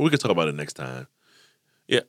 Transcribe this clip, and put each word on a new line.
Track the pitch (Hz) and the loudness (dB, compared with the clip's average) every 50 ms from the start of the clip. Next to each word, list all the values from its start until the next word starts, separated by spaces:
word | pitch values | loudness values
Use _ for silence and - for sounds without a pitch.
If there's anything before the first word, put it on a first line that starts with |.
we | 151 156 | 2 2
can | 147 135 | 2 2
talk | - 110 | 2 2
about | 92 85 80 76 | 2 2 2 0
it | 71 | -2
next | 71 73 - - | -4 -8 -10 -10
time. | - 67 64 64 64 67 - _ _ _ _ _ _ _ _ _ _ _ _ _ _ _ | -10 -10 -10 -10 -12 -14 -16 _ _ _ _ _ _ _ _ _ _ _ _ _ _ _
Yeah, | - 123 120 - | 0 0 0 0